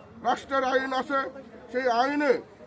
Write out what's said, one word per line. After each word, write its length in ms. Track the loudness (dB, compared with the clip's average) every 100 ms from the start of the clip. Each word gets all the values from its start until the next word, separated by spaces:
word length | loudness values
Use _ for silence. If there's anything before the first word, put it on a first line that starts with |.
| -20 -6 -2
রাষ্ট্রের 360 | -2 -2 -2 2
আইন 200 | 0 0 -4
আছে, 200 | -2 -2 -4 -10 -18 -20 -6
সেই 140 | -2 2 2
আইনে 320 | 2 2 4 4 2 -20